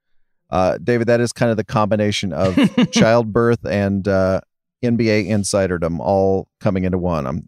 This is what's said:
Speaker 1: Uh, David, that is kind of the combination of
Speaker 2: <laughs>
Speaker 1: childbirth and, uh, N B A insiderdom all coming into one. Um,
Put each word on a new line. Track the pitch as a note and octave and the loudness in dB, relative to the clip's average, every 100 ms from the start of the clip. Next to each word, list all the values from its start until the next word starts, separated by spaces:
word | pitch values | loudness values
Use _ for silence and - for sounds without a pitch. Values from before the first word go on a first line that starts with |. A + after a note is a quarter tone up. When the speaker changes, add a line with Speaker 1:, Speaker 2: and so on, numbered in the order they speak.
| _ _ _ _ _ | _ _ _ _ _
Speaker 1:
Uh, | F2 F#2 - | 0 0 0
David, | - A#2+ A2+ | -2 0 2
that | A#2+ | 2
is | A#2+ | 0
kind | - A#2+ | 0 0
of | G#2+ | 0
the | |
combination | G2+ A2+ G#3 A2 G#2 G#2 G2 | -2 -2 0 0 0 -2 -4
of | D2 F#2+ F#2 C4 - | -2 0 2 2 2
Speaker 2:
<laughs> | A#3 | 0
Speaker 1:
childbirth | - A2 A#2 A2+ G#2 A#2 A#2 - | 2 4 4 2 0 2 0 -2
and, | G2 G2+ G2 F#2+ | -2 0 -2 0
uh, | F#2+ F#2+ F#2+ - _ _ _ | 0 0 -2 -6 _ _ _
N | A#2+ A#2 | -2 0
B | A2+ | 2
A | G#2+ | 0
insiderdom | F2+ G#2+ F#2+ G2+ F#2+ F2 E2 E2+ | 0 -2 0 0 0 -2 -4 -2
all | A#1+ G2 G2 F#2+ - _ | 0 2 2 0 -4 _
coming | A2 F#2+ | -2 -2
into | F#2 F#2 | -2 -2
one. | F2+ E2 C2 | -2 -4 -4
Um, | D2 | -6